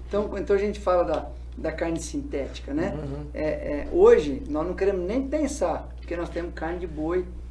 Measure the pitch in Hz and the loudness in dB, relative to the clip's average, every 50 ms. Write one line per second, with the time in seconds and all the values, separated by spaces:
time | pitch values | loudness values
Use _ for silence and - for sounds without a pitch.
0 | - - - 202 214 202 - 202 175 - 202 196 196 208 190 - - 190 180 180 | -6 -2 0 0 0 0 -2 -2 0 4 4 4 4 2 -2 0 2 4 6 6
1 | - 165 156 147 - - - - - - - - 151 160 156 - 175 170 165 156 | 4 4 2 -2 -2 -4 -8 -10 -12 -12 -8 -6 -4 -4 -2 -2 -2 0 -2 -2
2 | - - - 147 139 143 160 143 135 - - - - - 139 151 170 202 135 147 | -4 -4 -6 -6 -4 -4 -4 -4 -4 -4 -6 -10 -8 -4 -2 0 0 0 -2 -4
3 | 151 139 135 147 151 143 - - 151 156 151 - - - 147 143 143 - - 170 | -6 -6 -6 -6 -8 -8 -6 -4 -2 -2 -2 -2 -2 -4 -4 -4 -2 0 4 8
4 | 190 226 240 214 156 147 135 123 117 - 143 151 156 180 180 - 196 196 196 185 | 10 10 10 10 6 4 -2 -4 -4 -4 -2 -2 -2 -2 -2 0 0 0 2 0
5 | 175 180 214 262 269 277 - 302 311 262 - - 190 160 151 135 - - - - | 0 -2 -2 -2 -2 -2 0 0 0 -2 -2 0 -2 -2 -2 -2 -6 -10 -12 -12
6 | - - 170 170 170 160 - 175 170 175 170 - 160 160 175 180 175 180 151 147 | -10 -8 -6 -6 -6 -6 -4 -6 -6 -6 -6 -6 -6 -4 -4 -4 -6 -6 -6 -4
7 | 156 160 175 185 180 180 - - - - | -2 -2 0 0 -2 -4 -6 -10 -10 -12